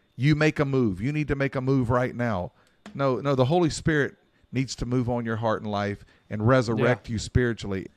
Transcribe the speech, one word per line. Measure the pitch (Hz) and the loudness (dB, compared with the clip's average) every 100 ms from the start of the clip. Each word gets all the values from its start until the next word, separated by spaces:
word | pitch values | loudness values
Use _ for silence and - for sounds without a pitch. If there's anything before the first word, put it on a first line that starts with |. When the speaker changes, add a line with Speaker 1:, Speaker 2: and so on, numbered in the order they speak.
| _ - | _ 0
Speaker 1:
you | 139 156 | 2 4
make | 156 151 | 2 2
a | 139 | 0
move. | 135 117 90 | 2 0 0
You | 120 | -4
need | 151 143 | -2 -2
to | 139 | -2
make | 139 139 | -2 -2
a | |
move | 127 139 117 | 0 2 2
right | 123 127 117 | 0 0 -2
now. | 120 95 90 _ _ _ - 135 | -2 -2 -4 _ _ _ -14 -4
No, | 139 120 | -2 0
no, | 139 135 | 0 2
the | 127 | 4
Holy | 175 165 | 4 2
Spirit | - - 151 120 - _ _ _ | 0 0 0 0 -6 _ _ _
needs | 123 131 - | -4 -4 -6
to | 120 | -2
move | 127 120 | -2 0
on | 120 113 | -2 -2
your | 110 | -2
heart | 113 107 | 0 0
and | 107 | -2
life | 101 101 101 - _ - | -4 -2 -4 -10 _ -10
and | 107 110 | 0 4
resurrect | 131 113 113 120 123 - | 4 2 2 2 0 -2
Speaker 2:
Yeah. | |
Speaker 1:
you | 107 | -8
spiritually. | - 131 120 110 101 95 - | 0 0 0 -2 -6 -6 -8